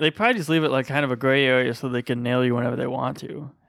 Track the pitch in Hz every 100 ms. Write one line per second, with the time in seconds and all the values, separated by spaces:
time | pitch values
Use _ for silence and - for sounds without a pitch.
0 | 151 160 226 240 151 160 156 131 123 139
1 | 143 123 131 135 135 127 123 120 135 123
2 | 120 120 120 123 127 120 120 120 131 131
3 | 127 143 123 - 143 -